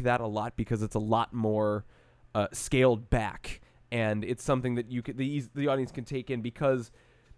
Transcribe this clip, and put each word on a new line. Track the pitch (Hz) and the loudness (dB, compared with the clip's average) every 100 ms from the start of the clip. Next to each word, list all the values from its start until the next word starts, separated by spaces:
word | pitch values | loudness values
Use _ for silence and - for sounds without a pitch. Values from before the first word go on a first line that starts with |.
that | 123 120 | 2 2
a | 113 | 0
lot | 104 113 - | -4 -4 -4
because | 110 110 | -2 0
it's | 107 107 | 0 0
a | |
lot | 107 113 - | 2 2 2
more, | 120 110 107 107 104 - - - _ - | 0 2 4 2 0 -4 -18 -20 _ -4
uh, | 107 101 | -2 0
scaled | - - 131 127 113 120 | -2 0 6 6 4 2
back, | 123 104 - - - - - - | 0 0 -8 -12 -12 -14 -20 -8
and | 120 110 107 | -2 0 0
it's | 104 123 | -2 -4
something | - 131 127 120 | 0 0 0 -2
that | 113 | -4
you | 123 | -6
could, | 117 120 | -6 -4
the, | 135 147 113 | -2 -4 -6
the | 143 143 | -2 0
audience | 135 127 | 0 -2
can | - 117 | -6 -8
take | 135 120 | -8 -4
in | 123 | -4
because | 123 - 143 131 113 - _ _ _ | -6 0 2 2 0 -14 _ _ _